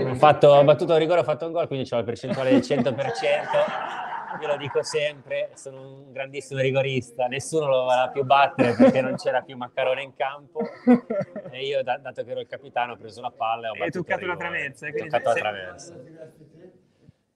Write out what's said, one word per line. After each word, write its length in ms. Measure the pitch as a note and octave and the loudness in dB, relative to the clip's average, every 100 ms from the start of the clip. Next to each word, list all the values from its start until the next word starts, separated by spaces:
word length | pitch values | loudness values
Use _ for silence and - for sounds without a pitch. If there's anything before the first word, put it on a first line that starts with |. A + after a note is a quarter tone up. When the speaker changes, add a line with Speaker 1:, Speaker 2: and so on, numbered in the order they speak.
Speaker 1:
Ho 120 | B2+ | -4
fatto, 340 | B2+ D3+ D3 D3 | 6 6 8 8
ho 160 | C#3+ | 10
battuto 280 | D3 D3+ F3 | 8 6 4
un 60 | D#3+ | 4
rigore, 220 | D#3+ F3 | 4 2
ho 40 | |
fatto 200 | D3 D3 E3 | 2 -2 -4
un 60 | |
gol, 140 | E3 D#3 | -4 -4
quindi 200 | C3+ B2 | -4 -4
c'ho 80 | A#2+ | -4
la 80 | |
percentuale 460 | G#2+ A#2 C3 - C3 | -4 -6 -6 -2 2
del 100 | C3+ | 2
cento 320 | - D3 A2 | 2 0 0
per 160 | - C3+ | -2 -4
cento. 440 | - D3 D3 - D3 | -2 0 0 0 0
Speaker 2:
<laughs> 840 | D3+ - - - - - - E3 | 0 -2 -8 -8 -8 -10 -10 -8
Speaker 1:
Io 60 | D3+ | -6
lo 80 | C#3+ | -4
dico 240 | C#3 D#3 | -4 -4
sempre, 680 | D3 D#3 D3 C#3+ C3 C#3+ D3 | -2 -2 -2 -6 -8 -6 -6
sono 260 | B2+ C3+ C3 | -10 -16 -16
un 320 | C3+ C3+ C#3 | -18 -20 -14
grandissimo 480 | C3 C3+ C#3+ - C3+ | -12 -10 -10 -8 -2
rigorista, 680 | C3 C3+ C3+ C3 - - B2 | 0 2 0 -2 -4 -4 -4
nessuno 420 | C3+ - D#3+ C#3+ | -4 -4 -2 2
lo 160 | B2+ | 2
voleva 240 | B2+ B2+ B2+ | 4 2 2
più 140 | C#3 | 0
battere 500 | C3 C#3 C3+ - A#2+ | 4 6 6 4 2
perché 260 | A2+ B2+ C3 | 6 6 6
non 140 | C3 B2+ | 0 -2
c'era 240 | C#3 C3 | -2 -2
più 160 | - B2+ | -4 -10
Maccarone 460 | B2 - B2+ C3 | -8 -2 0 -2
in 100 | C#3 | -4
campo, 460 | - C3+ C#3+ C#3+ - | -6 -6 -8 -12 -10
Speaker 2:
<laughs> 880 | G#3+ - A#3+ A#3+ - G3+ - G3+ F#3 | -10 -2 4 4 2 -6 -6 -10 -12
Speaker 1:
e 140 | B2+ | -8
io, 180 | C#3 C#3 | -4 -4
da-, 140 | B2 C#3 | -2 -4
dato 260 | C3 C3 | -8 -12
che 80 | A#2+ | -10
ero 80 | B2+ | -10
il 60 | A#2+ | -10
capitano, 460 | B2 C#3 A#2+ A#2+ | -14 -8 -4 -4
ho 20 | G#2+ | -6
preso 260 | A2 G2+ | -16 -12
la 80 | B2 | -12
palla 340 | - A2+ A#2 A2+ | -6 -4 -4 -6
e 20 | |
ho 20 | |
Speaker 2:
Hai 40 | - | -6
Speaker 1:
battuto 200 | E3 F3+ | -6 -6
Speaker 2:
toccato 200 | E3+ F#3+ | -6 -6
Speaker 1:
il 40 | F#3 | -6
Speaker 2:
la 60 | |
Speaker 1:
rigore. 140 | F3 E3+ | -8 -8
Speaker 2:
traversa, 360 | E3+ C#3+ - D3 | -6 -8 -10 -10
Speaker 1:
Ho 40 | |
Speaker 2:
quindi 180 | D3+ D#3+ | -8 -4
Speaker 1:
toccato 180 | A#2+ A#2+ | -2 0
la 40 | |
Speaker 2:
sei 100 | A#2 | 0
Speaker 1:
traversa. 520 | G#2+ G2 F2+ - - - D#3 D#3+ D#3 D#3 C#3+ B2 B2 _ _ _ _ _ _ | -2 -6 -10 -14 -18 -20 -20 -20 -20 -20 -20 -20 -20 _ _ _ _ _ _